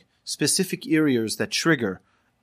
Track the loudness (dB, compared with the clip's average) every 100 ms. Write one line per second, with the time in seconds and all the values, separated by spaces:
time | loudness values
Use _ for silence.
0 | -14 _ -12 -2 0 0 -2 -6 0 2
1 | 4 2 0 -4 -4 0 2 2 0 -6
2 | _ _ _ _